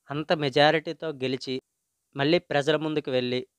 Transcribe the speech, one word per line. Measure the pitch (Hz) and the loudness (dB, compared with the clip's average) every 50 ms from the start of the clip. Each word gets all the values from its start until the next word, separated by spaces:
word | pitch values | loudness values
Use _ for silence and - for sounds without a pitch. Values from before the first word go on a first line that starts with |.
| _ - | _ -8
అంత | 139 151 156 - 180 | -8 -6 -2 -2 0
మెజారిటీతో | 156 147 139 123 143 143 156 160 160 151 170 156 - 165 160 | 0 0 0 4 6 6 6 4 2 0 -4 -10 -8 -8 -8
గెలిచి | 147 131 131 127 135 127 - 135 131 131 - _ _ _ _ _ _ _ _ _ - | -6 -4 -4 -4 -4 -4 -6 -6 -8 -8 -8 _ _ _ _ _ _ _ _ _ -4
మళ్ళీ | 139 139 147 175 175 | -2 0 2 2 2
ప్రజల | - - 151 143 135 151 151 | 0 0 -2 0 2 2 0
ముందుకు | 151 156 156 156 151 143 147 | 0 0 -2 -2 -4 -4 -2
వెళ్ళి | 127 127 123 123 123 127 127 - _ | -2 -2 0 0 -2 -4 -6 -8 _